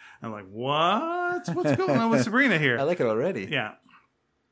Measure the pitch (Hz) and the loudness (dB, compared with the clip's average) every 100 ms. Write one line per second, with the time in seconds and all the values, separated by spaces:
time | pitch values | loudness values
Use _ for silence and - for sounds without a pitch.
0 | - - 117 107 92 104 127 147 170 208 | -20 -14 -12 -10 -12 -6 -2 2 2 2
1 | 330 349 349 349 349 175 339 139 381 - | -2 -4 -4 -4 -4 -2 0 0 2 2
2 | 226 226 127 220 277 170 147 123 139 175 | 2 2 2 2 2 4 2 2 0 0
3 | 127 110 156 156 95 147 107 - _ - | 0 0 0 -2 -4 -4 -4 -8 _ -20
4 | _ _ _ _ _ | _ _ _ _ _